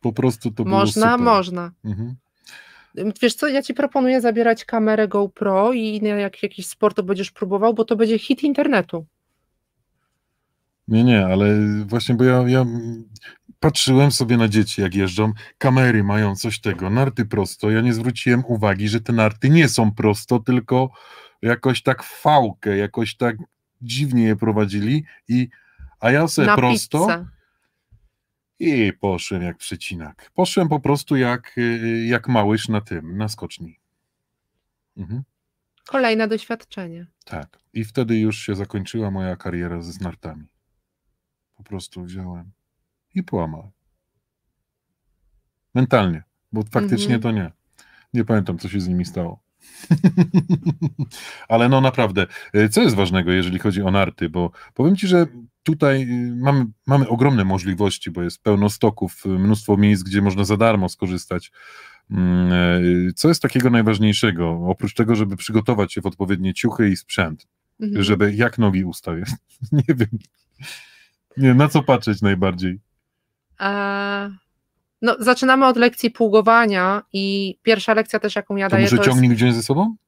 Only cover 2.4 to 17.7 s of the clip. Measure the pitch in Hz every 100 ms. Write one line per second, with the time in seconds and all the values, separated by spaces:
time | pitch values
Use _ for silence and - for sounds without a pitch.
2.4 | - - - - _ - 196 202 240 -
3.4 | 302 269 269 247 285 277 254 262 240 226
4.4 | 233 226 - 233 214 220 214 202 202 -
5.4 | 202 190 214 247 220 214 208 208 202 -
6.4 | 202 - 185 - 214 196 185 190 190 -
7.4 | 190 196 220 226 226 220 226 220 - 254
8.4 | 294 277 302 240 175 170 156 _ _ _
9.4 | _ _ _ _ _ _ _ _ _ _
10.4 | _ _ _ _ - 110 120 113 92 95
11.4 | 104 104 104 104 104 117 - 120 127 127
12.4 | 123 127 123 117 113 113 - 110 - -
13.4 | _ - 160 151 - 131 143 - 117 120
14.4 | 113 107 104 - 98 98 95 90 110 110
15.4 | - _ 135 127 127 110 98 104 104 98
16.4 | 117 107 107 87 92 117 135 - 110 110
17.4 | 95 - 107